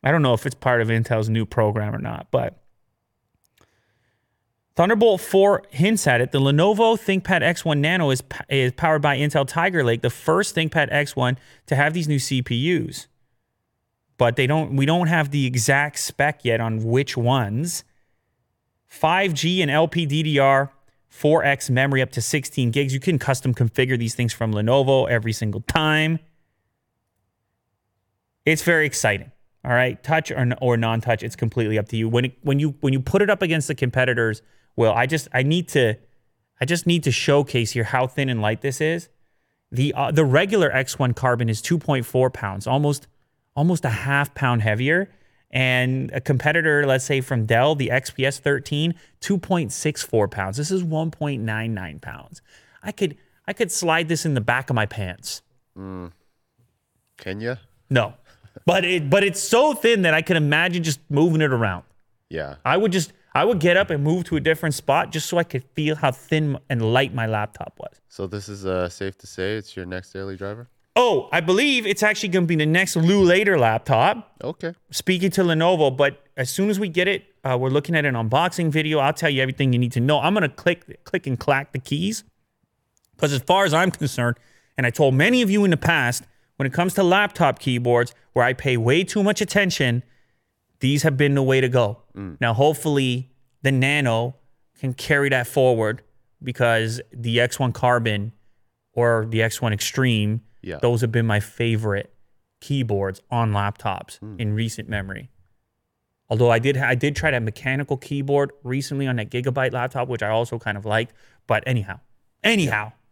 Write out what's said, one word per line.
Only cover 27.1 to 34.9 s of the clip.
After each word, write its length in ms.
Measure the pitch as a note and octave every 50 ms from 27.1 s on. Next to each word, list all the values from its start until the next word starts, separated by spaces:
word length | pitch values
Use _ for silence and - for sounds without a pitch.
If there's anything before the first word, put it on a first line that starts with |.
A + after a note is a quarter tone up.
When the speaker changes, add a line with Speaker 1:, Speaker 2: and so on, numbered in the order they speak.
| _ _ _ _ _ _ _ _ _ _ _ _ _ _ _ _ _ _ _ _ _ _ _ _ _ _ _
Speaker 1:
It's 200 | D3 D#3+ D#3 -
very 240 | E3+ E3+ D#3+ D#3 D3
exciting. 440 | - - - A2+ G#2 F#2+ F#2 - - _ _ _ _ _ _
All 80 | C3
right, 300 | B2 A#2+ B2+ B2+ A#2 - _
touch 260 | - D#3+ D#3+ D#3 -
or, 40 | -
n-, 200 | - B2+ B2 B2+ -
or 160 | C3 B2 B2
non-touch, 480 | A#2 A2+ A2+ A2+ A#2 A2+ B2 A#2 A2 -
it's 140 | A#2 - -
completely 400 | - A2 - - A2+ G#2 G#2+ G#2+
up 80 | G2+ -
to 60 | -
you. 140 | A2+ A2+ A2+
When 160 | A2+ A#2+ B2
it, 120 | C3 - _
when 180 | - D3 C#3 C#3
you, 160 | D3+ D#3 C#3 -
when 100 | - C#3
you 80 | C3 C3
put 220 | C3 - - G3
it 80 | G#3 G3+
up 120 | G#3 F#3+
against 280 | G3 E3+ D#3+ D#3+ C#3 -
the 60 | C#3
competitors, 640 | - - B2 - C3 B2+ B2+ B2 A#2 A#2 A2+ A2 - _ _ _ _ _ _ _
well, 160 | - A#2+ A2+